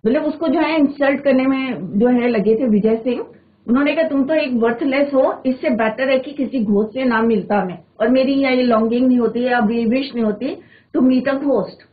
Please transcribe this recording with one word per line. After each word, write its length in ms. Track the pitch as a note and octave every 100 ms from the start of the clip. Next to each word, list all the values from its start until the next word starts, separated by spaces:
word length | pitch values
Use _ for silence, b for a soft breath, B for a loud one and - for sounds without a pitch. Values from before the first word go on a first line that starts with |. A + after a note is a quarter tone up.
| A3
मतलब 180 | C#4+
उसको 240 | D4+ D#4 D#4+
जो 120 | D#4+
है 180 | D4+ D#4+
insult 440 | C#4 - C#4 C#4
करने 240 | C#4+ C4 C4
में 460 | C4 C4 A3+ F3+ G3+
जो 80 | A#3+
है 200 | B3 A#3+
लगे 280 | A#3 G3+ A3
थे 120 | B3+
विजय 280 | G#3 A3 A3+
सिंह। 300 | B3+ A#3+ A#4 b b _ -
उन्होंने 280 | B3 C#4+ D4+
कहा, 120 | D#4+
"तुम 160 | C#4
तो 100 | C4+
एक 200 | D#4 D4
worthless 600 | A#3+ A3+ A#3 C#4+ C4 C#4
हो, 300 | C4+ D4 - C4
इससे 240 | B3+ D#4+
better 400 | A3 A3 G#3+ C4+
है 100 | C4
कि 120 | D4
किसी 320 | C#4+ A#3 C4
ghost 300 | G#3 G3+ G#3+
से 100 | B3+
ना 180 | C4 A3+
मिलता 440 | A#3 G#3+ E3+ G#3 F3+
मैं, 140 | E3+ _ _
और 80 | A#3
मेरी 240 | C4 C4
ये 280 | C#4 C4+ B3+
longing 460 | B3 A3+ A3+ A#3+ C4
नहीं 120 | B3
होती, 240 | A3+ A#3
या 160 | B3+ A#3+
विश 540 | G#3+ A#3 A3+ C4 C#4 A#3
नहीं 100 | A3
होती 300 | G3+ C4 F#4+ B B B -
to 80 |
meet 240 | B3+ B3+ C#4
a 80 | C#4
ghost। 480 | C#4+ A#3 E3 - -